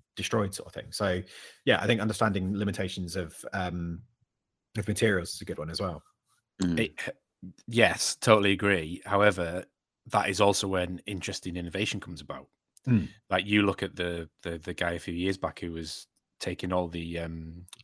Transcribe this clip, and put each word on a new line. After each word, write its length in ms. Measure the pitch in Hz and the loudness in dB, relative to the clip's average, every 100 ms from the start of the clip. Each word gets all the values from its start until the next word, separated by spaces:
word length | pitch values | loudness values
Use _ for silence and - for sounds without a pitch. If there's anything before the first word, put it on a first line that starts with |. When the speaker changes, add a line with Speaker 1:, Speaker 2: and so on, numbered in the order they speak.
| _ | _
Speaker 1:
destroyed 400 | - 101 113 98 | -8 0 0 0
sort 120 | - - | -4 -12
of 80 | |
thing. 180 | - - | -12 -10
So, 300 | - 101 90 101 - - - | -2 0 0 -4 -14 -20 -6
yeah, 140 | - 104 | 2 2
I 60 | 107 | 4
think 160 | 113 | 2
understanding 520 | 107 107 110 98 92 | 0 2 2 2 -2
limitations 600 | 101 101 95 95 - 90 90 | 0 -2 -2 -4 -4 -6 -6
of, 180 | 82 - - | -8 -10 -8
um, 460 | 98 90 87 85 85 - _ _ _ _ _ _ 110 | -4 -4 -4 -4 -6 -12 _ _ _ _ _ _ -6
of 100 | 104 | -2
materials 460 | 101 113 95 82 | 2 2 2 -2
is 60 | - | -8
a 40 | 92 | -8
good 120 | 85 | -8
one 120 | 78 | -6
as 100 | 82 | -4
well. 220 | 95 78 _ _ _ _ _ - | -4 -6 _ _ _ _ _ -4
Speaker 2:
Mm. 160 | 90 101 | 0 2
Speaker 3:
It, 360 | 110 - - - _ _ 92 - - | 0 -4 -10 -10 _ _ -18 -16 -2
yes, 500 | 117 98 85 - - | 6 6 6 -2 0
totally 360 | - 110 101 | 6 8 6
agree. 480 | 98 101 95 80 85 - | 4 4 2 0 -8 0
However, 580 | 101 104 92 85 87 - _ _ _ - | 6 6 4 -2 -4 -8 _ _ _ -2
that 200 | - 101 | 0 2
is 120 | 95 | 4
also 280 | 101 98 98 | 6 6 2
when 320 | 95 90 87 - | 0 -2 -4 -8
interesting 500 | 98 95 95 92 87 | -6 -6 -8 -6 -6
innovation 420 | 87 92 104 95 | -4 -2 -2 -2
comes 200 | - 80 | -8 -14
about. 260 | 71 - - _ _ - - | -10 -12 -12 _ _ -8 4
Speaker 1:
Mm. 220 | 117 71 - - | 4 4 -8 -2
Speaker 3:
Like, 160 | 95 95 | 0 4
you 160 | 104 | 4
look 200 | 101 95 | 4 2
at 140 | 98 - | -4 -2
the, 320 | 87 85 82 _ | -4 -4 -8 _
the, 160 | 87 85 | -8 -8
the 160 | 85 | -6
guy 180 | 87 87 | -2 -2
a 60 | 85 | -2
few 160 | - | -6
years 220 | 85 92 98 | -2 -2 0
back 220 | - - | -4 -6
who 120 | 87 | -8
was 340 | 82 80 - - _ _ - | -8 -8 -12 -16 _ _ -10
taking 320 | - 90 92 | -8 -6 -2
all 160 | 90 87 | 0 0
the, 300 | 85 85 85 | -4 -6 -6
um, 440 | 82 82 80 85 90 - | -6 -8 -10 -14 -18 -16